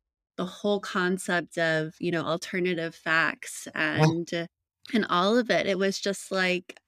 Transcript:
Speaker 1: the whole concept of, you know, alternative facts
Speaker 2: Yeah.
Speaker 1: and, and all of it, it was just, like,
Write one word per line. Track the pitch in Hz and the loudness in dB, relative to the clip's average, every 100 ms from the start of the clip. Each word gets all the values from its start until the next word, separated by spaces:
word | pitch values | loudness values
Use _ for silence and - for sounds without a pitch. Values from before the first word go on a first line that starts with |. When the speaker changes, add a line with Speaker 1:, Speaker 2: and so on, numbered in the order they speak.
| _ _ _ - | _ _ _ -8
Speaker 1:
the | 180 | -8
whole | - 208 208 | -4 0 0
concept | - 196 180 185 - 175 175 - | -2 -2 0 0 0 -2 -2 -2
of, | 165 160 156 - | 0 2 -2 -4
you | 175 | -2
know, | 165 147 | -2 0
alternative | 165 - 190 180 165 165 - | -4 -4 -2 0 -2 -4 -6
facts | 165 160 156 - - - - - | 0 2 2 -2 -10 -12 -10 -4
Speaker 2:
Yeah. | 156 156 | -2 4
Speaker 1:
and, | 156 165 165 170 170 _ _ _ - | 4 4 -4 -6 -6 _ _ _ -2
and | 226 - | 0 2
all | 175 190 240 | 2 4 4
of | 233 | 2
it, | 170 151 | 2 2
it | 185 | 2
was | 196 190 | 0 0
just, | 202 196 - | -4 -4 -4
like, | 190 185 180 - - | -2 0 0 -4 -18